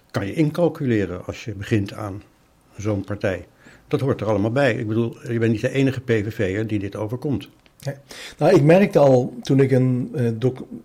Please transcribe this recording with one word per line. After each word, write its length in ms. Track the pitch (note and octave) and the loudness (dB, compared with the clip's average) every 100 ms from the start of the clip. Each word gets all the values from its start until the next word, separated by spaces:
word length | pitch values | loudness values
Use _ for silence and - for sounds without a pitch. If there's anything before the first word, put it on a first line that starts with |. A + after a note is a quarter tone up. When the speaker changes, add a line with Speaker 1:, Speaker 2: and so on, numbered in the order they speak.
| _ | _
Speaker 1:
kan 140 | - G2+ | -6 -4
je 80 | |
incalculeren 920 | F#2+ D3+ D#3 E3+ D#3+ C3+ A2 F#2+ F2 - | -2 -2 0 -2 -2 0 0 0 -6 -10
als 200 | G2 - | -10 -12
je 80 | |
begint 400 | G2 G2+ A2+ G2 | -12 -2 -2 -2
aan 280 | - G#2+ G2 - _ _ _ _ - | -6 -10 -10 -14 _ _ _ _ -10
zo'n 260 | G2+ G2+ | -4 -4
partij. 440 | - G2+ G#2+ F2+ F2 _ - - _ | -4 -6 -4 -4 -8 _ -20 -20 _
Dat 120 | C#3 | -2
hoort 220 | C3 - | 0 -2
er 60 | G#2 | 0
allemaal 240 | G#2 G#2+ | 0 0
bij. 220 | B2 C#3 | 2 0
Ik 140 | A2 G#2+ | 0 -2
bedoel, 440 | A2 A#2 - C3 | -2 -2 -4 -6
je 80 | A#2 | 0
bent 120 | A2+ | 2
niet 100 | A2+ | 2
de 100 | B2 | 0
enige 280 | C3+ C3+ B2+ | 0 0 0
P 100 | - | 0
V 240 | A2+ G2+ | 0 0
V'er 340 | - G2 G2 A2 | -2 -2 -2 -2
die 120 | G#2 | -4
dit 160 | G2 G#2 | -6 -6
overkomt. 540 | G#2 B2 D3+ A#2 - _ _ _ | -6 -6 -4 -4 -6 _ _ _
Speaker 2:
Nee. 120 | C3+ C#3 - - - - | -12 -12 -16 -18 -18 0
Nou, 180 | D3 F#3+ | 4 6
ik 80 | |
merkte 360 | C#3+ F3 G3+ E3 | 6 6 6 6
al 380 | C#3+ B2+ C3 - | 6 6 2 -4
toen 180 | - C#3 | 0 4
ik 120 | C3+ | 4
een, 400 | B2+ B2+ B2 A#2+ D3+ | 4 2 0 -4 -2
eh, 160 | A#2+ | -2
doc-, 280 | A2+ B2 A#2+ - - | 0 -2 -4 -10 -14